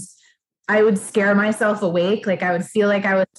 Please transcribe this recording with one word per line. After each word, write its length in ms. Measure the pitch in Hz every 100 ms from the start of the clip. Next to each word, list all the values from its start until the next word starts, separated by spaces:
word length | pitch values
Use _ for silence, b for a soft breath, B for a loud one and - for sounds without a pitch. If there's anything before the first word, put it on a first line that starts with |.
| - b b b _ _ -
I 140 | 214
would 160 | 214 196
scare 360 | - 220 196
myself 460 | 202 208 220 214 208
awake. 460 | 190 175 180 208 208
Like, 160 | 180
I 100 | 180
would 140 | 175 180
feel 220 | 214 202
like 180 | 202 196
I 80 |
was 100 | 190 190